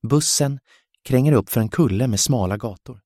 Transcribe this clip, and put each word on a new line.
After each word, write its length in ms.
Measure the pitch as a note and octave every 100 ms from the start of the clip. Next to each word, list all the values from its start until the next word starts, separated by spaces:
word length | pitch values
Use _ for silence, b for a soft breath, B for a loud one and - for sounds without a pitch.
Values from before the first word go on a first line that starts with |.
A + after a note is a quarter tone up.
| A#2
Bussen 520 | D3 D3+ - C#3+ C#3 b b b b
kränger 300 | - B2+ C#3+
upp 160 | C3+ -
för 120 | -
en 80 | A2
kulle 380 | - D3 F#2+ B2+
med 120 | G2+
smala 380 | - C3 F#2 G#2
gator. 440 | A#2 G2 - A2